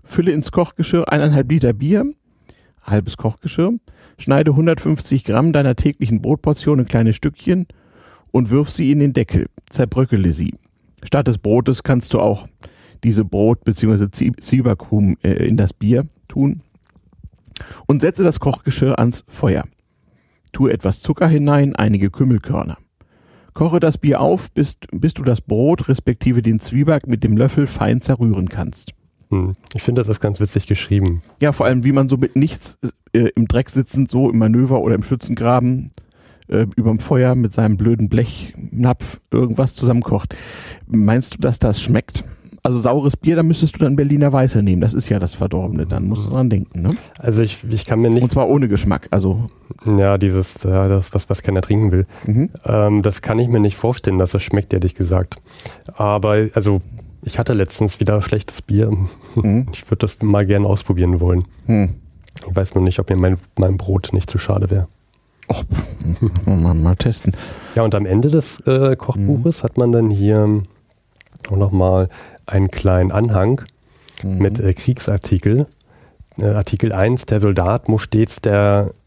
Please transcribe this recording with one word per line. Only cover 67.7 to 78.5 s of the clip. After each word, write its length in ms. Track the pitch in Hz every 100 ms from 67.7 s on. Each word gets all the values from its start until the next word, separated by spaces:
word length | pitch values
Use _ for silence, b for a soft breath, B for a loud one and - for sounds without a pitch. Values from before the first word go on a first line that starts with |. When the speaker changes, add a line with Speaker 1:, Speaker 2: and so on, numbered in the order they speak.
Speaker 2:
Ja, 80 | 120
und 120 | 110
am 120 | 104 98
Ende 240 | 101 143
des, 300 | 160 - - -
äh, 300 | 131 135 131
Kochbuches 640 | - 104 101 107 147 -
Speaker 1:
Mhm. 20 |
Speaker 2:
hat 140 | 113 -
man 140 | 123
dann 180 | 117 110
hier 520 | 101 101 107 107 107 95 _ _ _ _ _ _ - -
auch 60 | 95
noch 160 | 101
mal 360 | 98 92 92 92 B B B -
einen 220 | 98 95
kleinen 440 | - 98 90 92
Anhang 500 | 101 117 101 98 135 - _ b b b b
Speaker 1:
Mhm. 160 | 95 95
Speaker 2:
mit, 200 | 98 104
äh, 160 | 95
Kriegsartikel. 920 | 90 - 127 - 101 - 92 101 120 147 _ b b b b - -
Äh, 80 | 104
Artikel 460 | 104 98 104 113
eins, 340 | 95 104 127 -
der 140 | 107
Soldat 480 | 104 92 90 120 -
muss 140 | 107
stets 380 | - 110 110 -
der 520 | 110